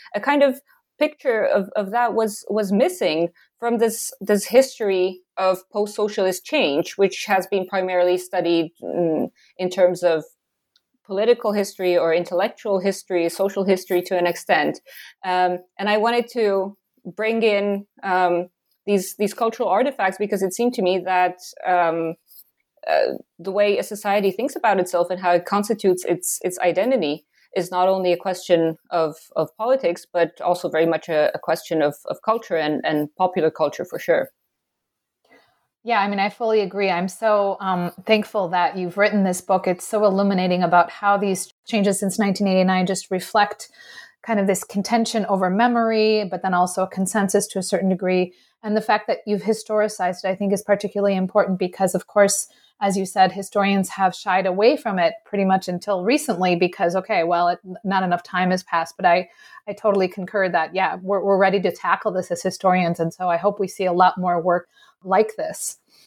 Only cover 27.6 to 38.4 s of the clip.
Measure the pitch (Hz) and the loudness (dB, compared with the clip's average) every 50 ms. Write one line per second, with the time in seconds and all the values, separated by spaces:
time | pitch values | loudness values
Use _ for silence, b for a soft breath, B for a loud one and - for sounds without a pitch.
27.6 | 170 175 185 180 180 190 190 190 185 180 175 175 - 190 185 180 - - 180 165 | -4 -2 0 2 2 2 2 2 2 0 0 0 -2 -4 -6 -4 0 2 4 4
28.6 | 165 160 160 - _ _ 175 170 160 151 151 - - - - - 156 - _ - | 4 2 -2 -4 _ _ -2 0 0 0 -2 -8 -18 -6 -4 -2 -2 -2 _ -4
29.6 | 220 247 269 262 220 170 175 - - - - 175 165 160 - - - 175 175 175 | 0 0 0 2 0 -2 -2 -4 -8 -4 -2 0 0 0 -2 -4 -2 -2 -2 -2
30.6 | - 170 - 156 165 165 160 160 - - 156 151 151 - - 151 - - 160 - | -2 -2 0 2 2 2 0 -2 -2 -2 0 2 2 0 0 -4 -4 -4 -4 -4
31.6 | - - 170 160 143 147 143 - - - - - - 220 226 233 - - 175 160 | -4 -4 -2 0 0 0 -2 -4 -8 -10 -10 -4 -2 -2 -2 -2 -2 -4 -2 -2
32.6 | 151 151 151 131 - 160 156 151 151 147 - - 185 180 - 180 156 160 - - | 0 -2 -2 -2 -2 -2 -2 -2 -2 -4 -2 -2 -2 0 0 0 0 0 0 0
33.6 | 156 143 - - - - - 139 - - 160 151 - - - _ _ _ _ _ | -2 -2 -2 -6 -8 -8 -10 -4 -2 0 0 0 0 -4 -10 _ _ _ _ _
34.6 | _ _ _ _ _ _ _ _ _ _ _ _ b b b b b b b b | _ _ _ _ _ _ _ _ _ _ _ _ b b b b b b b b
35.6 | b _ _ _ - 226 233 208 196 202 202 196 196 208 - - 240 220 220 214 | b _ _ _ -4 -2 0 0 0 0 0 0 -2 -2 -2 -2 0 2 2 2
36.6 | 202 180 180 202 196 190 175 175 185 190 - - 233 220 214 208 202 196 190 - | 2 0 -2 -2 0 0 0 0 -2 -4 -4 -2 2 2 4 4 2 0 -2 -2
37.6 | 190 190 185 175 175 170 - - - - 220 214 214 - - 208 | -4 -2 -2 -2 -2 -4 -6 -6 0 2 2 2 2 -2 -4 -4